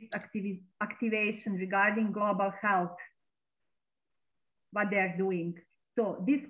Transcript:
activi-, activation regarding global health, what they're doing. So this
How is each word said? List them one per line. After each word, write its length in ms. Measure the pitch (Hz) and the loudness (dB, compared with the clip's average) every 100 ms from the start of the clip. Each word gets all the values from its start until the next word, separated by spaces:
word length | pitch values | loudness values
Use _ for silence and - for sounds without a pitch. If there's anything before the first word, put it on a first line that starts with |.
| 220 | -4
activi-, 480 | 202 - 214 196 185 - _ | -10 -6 -6 -4 -6 -10 _
activation 760 | 208 - 226 214 208 214 226 | -8 -2 0 0 0 -2 -4
regarding 580 | 190 185 196 208 214 214 | -4 0 4 4 4 0
global 400 | 208 208 190 196 190 | 0 0 2 0 0
health, 340 | 208 190 175 - - _ _ _ _ _ _ _ _ _ _ _ _ _ _ _ _ | 2 2 2 -4 -18 _ _ _ _ _ _ _ _ _ _ _ _ _ _ _ _
what 160 | 208 202 | -2 0
they're 260 | 202 190 175 | 2 0 0
doing. 360 | 190 180 170 170 _ _ _ - | 0 0 -2 -6 _ _ _ -2
So 280 | 214 - 185 | -2 -2 0
this 140 | 285 - | 0 2